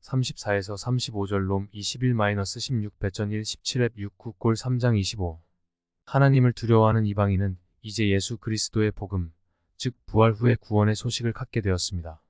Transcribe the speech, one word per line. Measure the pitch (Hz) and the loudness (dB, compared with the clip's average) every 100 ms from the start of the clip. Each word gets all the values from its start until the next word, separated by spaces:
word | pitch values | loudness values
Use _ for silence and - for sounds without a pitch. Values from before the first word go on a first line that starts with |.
삼십사에서 | - 131 127 - 104 101 95 101 | -2 -2 -2 -4 -2 -2 -2 -8
삼십오 | - 123 - 107 98 | -2 -2 -2 -4 -2
절 | 101 95 | -2 0
롬 | 98 101 | -2 -4
이십일 | 104 98 123 127 | -8 -10 -2 0
마이너스 | 117 104 104 98 117 | 2 0 0 -4 -8
십육 | - 123 104 _ | -4 -4 -4 _
배전 | 98 - 104 | -6 -4 -4
일 | 107 | -4
십칠 | 107 - - 127 | -8 -8 -6 -2
앱 | 120 110 | -2 -2
육구 | 101 _ 120 | -12 _ -16
골 | - 117 | -2 0
삼 | 113 123 123 | 0 -2 0
장 | 120 110 | 2 2
이십오. | 92 110 90 80 _ _ _ _ _ _ | 0 -4 -6 -8 _ _ _ _ _ _
하나님을 | - 135 139 135 123 | -4 4 6 6 4
두려워하는 | - 117 113 110 113 107 | 2 4 6 6 4 0
이방인은 | 101 101 95 98 92 _ _ | 2 2 2 0 -4 _ _
이제 | 110 101 107 | -12 -2 2
예수 | 98 - 117 | 2 0 -8
그리스도의 | - 110 - 117 107 | -6 -4 -2 0 0
복음, | - 98 95 85 _ _ _ _ _ | -2 -6 -4 -6 _ _ _ _ _
즉 | 131 - | -8 -8
부활 | - 107 113 | -2 4 4
후의 | 107 120 117 | 6 2 2
구원의 | _ 104 104 | _ 2 2
소식을 | 107 120 - 117 | 0 -4 -4 -4
갖게 | - - 120 | -6 -6 -4
되었습니다. | 98 90 - 90 82 80 | -2 -2 -2 -6 -10 -16